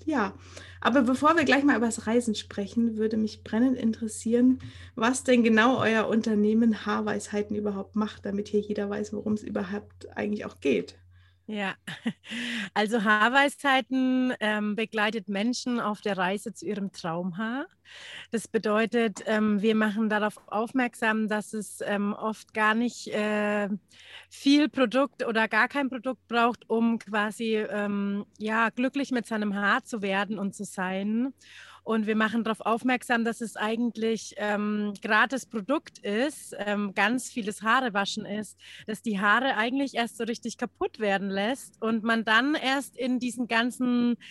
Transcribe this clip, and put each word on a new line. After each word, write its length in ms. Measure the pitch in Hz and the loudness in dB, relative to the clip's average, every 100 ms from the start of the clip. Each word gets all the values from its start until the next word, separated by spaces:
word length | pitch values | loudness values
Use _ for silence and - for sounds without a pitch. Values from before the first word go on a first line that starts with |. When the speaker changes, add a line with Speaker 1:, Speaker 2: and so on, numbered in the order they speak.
| - | -2
Speaker 1:
ja. 280 | 285 285 - - - - - | 0 -2 -4 -18 -18 -18 -2
Aber 220 | - 262 | 2 4
bevor 320 | 240 262 294 330 | 4 4 4 4
wir 60 | 262 | 6
gleich 180 | 277 | 4
mal 140 | 285 226 | 6 4
über 80 | 233 | 2
das 220 | 214 - | -2 0
Reisen 260 | 240 240 | 2 2
sprechen, 640 | 208 - - 202 233 233 220 | -2 -4 -6 -4 0 0 2
würde 180 | 214 220 | 0 0
mich 280 | 214 - | -2 -4
brennend 340 | - 214 262 247 | -4 2 2 2
interessieren, 800 | 233 220 220 - 226 240 254 254 - - - - | 0 0 -4 -4 0 4 6 4 -2 -16 -12 0
was 280 | 226 262 | 0 2
denn 200 | - 254 | 4 6
genau 340 | 233 220 233 254 | 6 6 6 4
euer 280 | 214 226 202 | 4 2 2
Unternehmen 800 | 220 220 214 208 226 233 208 208 | 2 2 2 4 4 4 2 0
Haarweisheiten 680 | 214 214 208 - 208 208 208 | -2 -2 -4 -4 -4 -2 -2
überhaupt 400 | 208 196 196 214 | -4 -4 -6 -4
macht, 300 | 214 - 202 | -4 -4 -6
damit 220 | 196 208 | -6 -2
hier 120 | 208 | -2
jeder 280 | 208 208 202 | 0 -4 -4
weiß, 240 | 208 208 | -4 -6
worum 200 | 208 214 | -6 -4
es 100 | 214 | -4
überhaupt 640 | - 208 185 104 - - - - | -2 -6 -4 -6 -10 -18 -14 -6
eigentlich 280 | 104 208 - | -4 -4 -6
auch 140 | - | -4
geht. 380 | - 104 87 - - - _ _ - | 0 0 -2 -10 -20 -20 _ _ -10
Speaker 2:
Ja, 260 | 208 196 - - | -6 -6 -8 -12
<laughs> 840 | 160 233 - - 233 240 233 196 | -10 -8 -8 -10 -8 -6 -6 -4
also 320 | - 208 233 208 | -2 0 2 4
Haarweisheiten, 1300 | 214 220 269 285 - 285 262 240 262 254 254 254 240 | 4 6 4 4 2 2 2 2 0 2 2 2 0
ähm, 340 | 214 214 208 208 | -2 0 -2 -2
begleitet 540 | 226 220 208 220 196 | -2 0 0 0 -4
Menschen 500 | 196 226 247 254 240 | -2 -2 -2 -2 -2
auf 220 | 202 208 | -2 -2
der 160 | 214 185 | -2 0
Reise 360 | 180 202 226 | 0 -2 -6
zu 120 | - - | -10 -8
ihrem 260 | 202 196 | -6 -6
Traumhaar. 760 | - 175 170 185 170 220 254 339 _ - - - - - | -6 -6 -4 -4 -4 -6 -6 -8 _ -20 -20 -18 -18 -8
Das 180 | 233 - | -8 -2
bedeutet, 720 | 214 214 214 226 240 226 185 - | -2 0 0 2 0 0 -2 -2
ähm, 340 | 214 214 208 | 0 2 2
wir 120 | 220 | 2
machen 360 | 214 214 202 220 | 2 2 0 0
darauf 260 | 214 208 - - | 0 -2 -4 -6
aufmerksam, 840 | 208 233 262 247 - 226 220 214 | -4 -2 0 -2 0 0 0 0
dass 240 | 214 - | -2 -4
es, 260 | 220 196 - - | -8 -8 -8 -4
ähm, 260 | 202 202 | 0 0
oft 420 | - 220 214 - | -2 -4 -6 -8
gar 220 | 220 214 220 | 0 2 4
nicht, 320 | 240 - - | 0 -4 -6
äh, 560 | 214 214 214 208 208 202 208 _ - - - - | -2 0 0 0 0 -2 -4 _ -20 -20 -20 -20
viel 380 | - 277 285 302 | -2 4 6 4
Produkt 580 | - 247 247 277 - 233 | 2 2 2 0 -2 -2
oder 220 | 220 220 | 0 2
gar 220 | 220 240 | 2 2
kein 180 | 285 269 | 2 -2
Produkt 380 | 269 262 254 - | -4 -6 -8 -2
braucht, 420 | 233 233 220 - | 2 2 2 -2
um 300 | 226 233 226 | 2 2 2
quasi, 560 | - 208 208 202 226 214 214 | -2 -2 -2 -2 -2 -2 -2
ähm, 560 | 208 208 202 202 202 - - | -4 -2 -2 -2 -4 -8 -8
ja, 300 | 214 220 226 | -4 0 0
glücklich 440 | - 254 277 262 | 0 -2 0 -2
mit 140 | 247 - | -2 -2
seinem 300 | 220 208 196 | -2 -2 0
Haar 300 | 202 240 - | 2 0 -2
zu 160 | 233 | -6
werden 360 | 196 190 202 214 | -2 0 -2 -2
und 160 | 196 | -4
zu 120 | - 202 | -6 -10
sein. 680 | - 185 190 208 220 269 - - - - - | -6 -4 -2 -2 0 -2 -6 -20 -20 -20 -12
Und 220 | - 226 214 | -2 0 2
wir 120 | 220 | 2
machen 260 | 220 233 | 2 0
darauf 160 | 220 220 | -2 -2
aufmerksam, 640 | - 226 254 247 - 233 | 0 0 2 0 0 0
dass 160 | 226 226 | 0 -4
es 160 | 226 - | -6 -4
eigentlich, 800 | 214 226 240 220 220 220 - - | -2 0 -2 -2 -2 -2 -6 -6
ähm, 560 | 208 208 208 208 208 196 | -2 0 0 -2 -2 -4
gratis 440 | 208 214 233 254 - | 0 2 2 0 -6
Produkt 540 | 233 190 302 - - | -6 -2 -2 -4 -10
ist, 540 | 202 208 294 - - - | -4 -2 -2 -4 -12 -8
ähm, 340 | 202 208 202 | -4 -2 -2
ganz 380 | 185 202 247 - | 2 2 2 -4
vieles 300 | 247 202 185 | -6 -6 -4
Haare 320 | 220 247 254 | 2 2 2
waschen 320 | 196 196 - 202 | 0 -2 -4 -6
ist, 320 | 208 208 - - - - | -8 -8 -12 -20 -16 -10
dass 140 | 214 | -8
die 200 | 233 196 | -4 0
Haare 340 | 208 220 269 302 | 4 4 2 0
eigentlich 380 | 247 269 277 - | 0 0 -2 -2
erst 220 | 233 - | -4 -4
so 80 | 233 | -6
richtig 320 | 233 233 - | -4 -6 -6
kaputt 420 | 247 - 392 - | -6 -4 -6 -2
werden 300 | 214 196 196 | 0 0 0
lässt 520 | 196 208 277 - - | -2 -2 -4 -8 -6
und 220 | 226 226 | -2 0
man 220 | 220 226 220 | 0 0 4
dann 300 | 220 269 302 | 4 4 0
erst 420 | 254 277 - - | 0 -2 -4 -6
in 220 | 254 254 | -2 -2
diesen 280 | 247 233 226 | -2 -4 -2
ganzen 720 | 226 240 - 247 247 240 240 - | 0 0 -2 0 2 2 0 -6